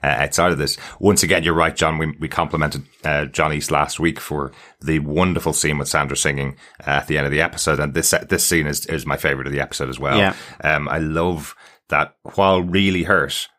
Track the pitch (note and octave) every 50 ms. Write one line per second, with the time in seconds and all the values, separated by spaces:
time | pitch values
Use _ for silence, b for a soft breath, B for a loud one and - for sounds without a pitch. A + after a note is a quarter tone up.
0 | D2+ C#2+ D2 A#1 C#2 D2 - - E2 F2+ E2+ C#2 D2 C#2 - B B B B B
1 | - G2 G#2 - - E2 F#2 F2 D#2 E2+ E2 E2 E2 D#2+ D#2+ - E2+ D#2+ D#2+ D#2
2 | D#2+ D#2 D2+ D2+ D#2+ D#2 - - E2+ D2+ - D#2+ D#2 D2 C#2+ C#2+ C#2 - _ _
3 | - D#2+ D2+ D2 D2 C#2+ C#2 - D#2 D2+ D2+ D2 C#2+ - D#2 D2 D2 C#2+ - -
4 | E2 E2+ D2 - - - D#2+ D2+ C#2 C2+ B B B B B B - - D#2+ D#2
5 | D2 D2 D2 D#2+ F#2 F#2 F2 E2 - E2 D2+ - - D2+ D2+ D2 C#2 C2+ - D#2+
6 | C#2+ C#2 C2+ - - D#2 C#2+ C#2 C#2 C2+ C2+ B B B B B - - C#2+ C#2+
7 | - - D2+ D2+ C#2+ C#2+ D2 D2 D#2+ E2+ - - - - D2+ C#2 D2 D2 C2+ E2
8 | D#2+ - - E2+ - - F#2+ F2+ - - F2 E2+ D#2 D2+ D2 - - - D#2+ D#2+
9 | C#2 D2 C#2 C#2 - D#2+ C#2+ C2+ C2 C2+ C#2 C#2 C2+ - - - D2 C2 C2 B1+
10 | C2+ C#2+ C#2 - G2+ F#2+ - B B B B B - D#2 D#2 D2+ C#2+ - A#1+ D#2+
11 | D#2+ D#2 D#2 D#2+ E2+ F2+ F2+ D#2+ D2 - - B B B B B B _ D2+ D2
12 | D2 - _ _ _ - - - G2 F#2+ F#2+ F#2 F2+ F2+ E2+ F#2+ G2+ G2 F#2 F2+
13 | E2+ F2 G2+ F2+ D2 - - - - - _